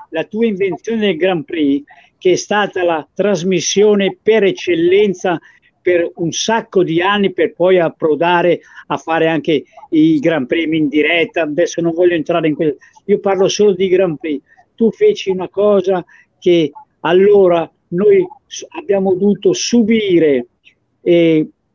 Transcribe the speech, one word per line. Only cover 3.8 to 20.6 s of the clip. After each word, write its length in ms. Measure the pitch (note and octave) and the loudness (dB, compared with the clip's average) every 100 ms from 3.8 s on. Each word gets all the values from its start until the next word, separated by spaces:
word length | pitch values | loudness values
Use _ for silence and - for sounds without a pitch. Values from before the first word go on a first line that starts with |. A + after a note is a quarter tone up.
| G#3 G3+ F#3+ F#3+ | 2 2 0 -2
per 220 | - A3 | 0 2
eccellenza 960 | G3 F3+ - E3+ E3+ G3 G#3 F3+ F#3 D#3+ - _ _ _ | 2 0 -4 0 2 2 2 -2 -4 -4 -8 _ _ _
per 280 | - F3 E3+ - | -2 0 -2 -6
un 160 | E3 | -6
sacco 500 | - - A3+ A3 F#3+ | -4 -2 -4 -2 -2
di 200 | E3 E3 | 0 0
anni, 320 | F#3 G#3 G3 | 0 0 -2
per 200 | F#3 D#3+ | -2 -4
poi 240 | - F3+ F#3 | 0 2 2
approdare 840 | D#3+ - D#3+ D3 E3+ F3 F3 D#3+ - - - | 0 -2 -2 0 0 2 2 -2 -6 -16 -8
a 80 | C#3+ | -8
fare 300 | - E3 D#3+ | -4 -2 0
anche 380 | D#3+ E3+ D3+ - - - | -2 -2 -2 -4 -18 -4
i 280 | D#3+ D#3+ D#3 | 2 2 2
Gran 260 | D#3+ D#3+ B2 | 0 -2 -2
Premi 320 | E3+ D#3 D#3+ | -4 -2 -2
in 100 | D3 | 0
diretta. 540 | D3 D3 E3+ D#3 E3+ | 0 0 0 -2 -2
Adesso 400 | D#3 D3 F3 - | -4 -2 -2 -2
non 100 | E3 | -4
voglio 220 | E3 F3+ | 0 0
entrare 340 | F3 C#3+ E3+ D#3+ | 0 -2 -2 -2
in 80 | C#3+ | -2
quel, 220 | D#3+ C3+ _ _ - | -4 -4 _ _ -4
io 140 | G3+ | -2
parlo 300 | G3+ F#3 F#3+ | 0 0 0
solo 240 | - G#3 | 0 0
di 160 | F3+ F#3+ | 0 0
Grand 280 | F3+ F#3+ D3 | 0 0 -4
Prix. 240 | D#3+ C#3 - _ _ - | -8 -8 -12 _ _ -2
Tu 140 | A3+ | -2
feci 380 | - G#3 F#3+ F#3+ | 2 0 0 -4
una 200 | F#3 F3 | -6 -6
cosa 540 | - G#3 G3+ F3+ F#3 - _ _ _ | -2 2 2 0 -4 -6 _ _ _
che 320 | F3+ E3+ D3 - - _ | 0 2 0 -6 -20 _
allora 680 | D3+ F3+ G3 G3+ F#3 E3+ D#3+ _ _ | 0 4 4 6 4 2 -2 _ _
noi 360 | F3 G#3 G3 - - _ | 0 2 2 0 -8 _
s-, 180 | - - | -20 -16
abbiamo 440 | - - G3 F#3+ | -10 -4 -2 0
dovuto 380 | F3+ G3+ G3 F#3+ | 0 0 0 0
subire, 960 | - - A#3+ G#3+ A3+ G#3 F3 D#3 C3 A#2+ _ | -2 0 0 2 0 0 2 2 0 -4 _